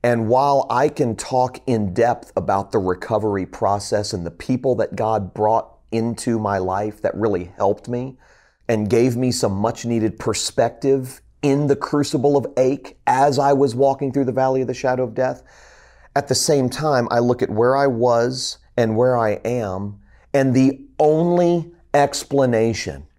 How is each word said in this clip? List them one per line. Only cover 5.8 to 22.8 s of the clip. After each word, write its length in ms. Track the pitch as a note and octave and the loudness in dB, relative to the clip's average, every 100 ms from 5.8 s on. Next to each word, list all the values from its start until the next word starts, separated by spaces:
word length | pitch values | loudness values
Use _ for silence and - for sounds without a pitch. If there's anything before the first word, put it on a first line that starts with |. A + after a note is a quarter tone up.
| _ | _
into 460 | A2+ A#2 A2+ - A2+ | -4 -4 -4 -4 -2
my 180 | G#2+ G2+ | -2 -2
life 420 | F#2 F#2+ G#2+ G#2 | -2 -4 -6 -6
that 140 | G#2+ - | -6 -2
really 360 | A2 F#2+ F2+ - | -2 -2 -6 -2
helped 300 | G2+ G2+ - | 0 0 -6
me 280 | A#2+ C3 B2+ _ _ _ _ - | -8 -8 -14 _ _ _ _ -4
and 200 | A2+ G#2+ | -2 2
gave 260 | A2+ B2+ A#2+ | 2 2 2
me 140 | B2+ | -2
some 220 | A#2 A2+ | 0 -2
much 320 | G2 A2 A2+ A#2 | 0 -4 -4 -4
needed 340 | A#2 G#2+ - | -2 -2 -2
perspective 1000 | - G#2 - - A#2+ - C3+ C3+ B2+ - _ _ | -4 -4 -4 0 -2 0 0 0 -2 -16 _ _
in 260 | D3 C#3 C#3+ | 0 2 2
the 80 | C#3 | 0
crucible 600 | - D3 C#3+ C#3+ C#3 C#3+ | 0 -2 0 0 2 2
of 80 | A#2 - | 0 0
ache 400 | C3 C#3 - - - | 0 0 -8 -8 -2
as 300 | B2+ C#3+ C3+ | 2 2 2
I 140 | C#3 | 2
was 200 | C#3 C#3 A#2 | 4 2 2
walking 360 | C3+ C3+ C#3 | 0 2 -2
through 140 | C#3 B2+ | -2 -2
the 60 | |
valley 300 | A#2+ C3 C3 | 0 0 0
of 60 | B2 | -2
the 60 | |
shadow 300 | B2+ B2+ B2+ | -2 -2 -2
of 100 | B2 | -2
death, 300 | A2 B2+ - - - - - - _ - - | -2 -4 -4 -16 -20 -20 -20 -20 _ -6 -6
at 120 | - | -2
the 80 | - | -2
same 320 | - D3 B2 | 2 2 0
time, 380 | - D3+ C3 A#2 | -2 0 0 0
I 80 | A#2+ | 0
look 220 | A#2+ B2 | 2 2
at 60 | - | 0
where 260 | G#2 A#2+ C#3 | 2 2 4
I 100 | C#3 | 2
was 680 | A2+ B2 A#2 A#2+ C3 - - _ - | 2 2 2 2 -2 -8 -12 _ -2
and 220 | A2+ A2 | 0 2
where 200 | B2+ B2 | 2 2
I 220 | A2 G#2 A2+ | 0 -2 -4
am, 540 | B2 G#2 F#2 G2+ G#2 - - _ | -4 -4 -6 -8 -12 -20 -20 _
and 200 | C#3 C3+ | 0 2
the 280 | B2+ C3 C3+ - - | 4 4 0 -14 0
only 720 | D3+ D#3 F3 F3 F3 F3 E3 - _ | 2 4 2 2 2 2 -4 -16 _
explanation 1120 | C#3+ C#3+ - - C#3 C3 A2+ A2+ G#2+ | 2 2 -2 -2 0 2 4 2 -2